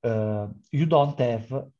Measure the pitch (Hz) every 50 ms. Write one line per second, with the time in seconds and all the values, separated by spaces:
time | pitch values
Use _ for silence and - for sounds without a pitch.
0 | - 120 113 107 107 107 107 104 104 101 - - _ _ - 139 160 160 165 151
1 | 143 143 143 - 127 120 117 113 113 - 131 139 139 - _ _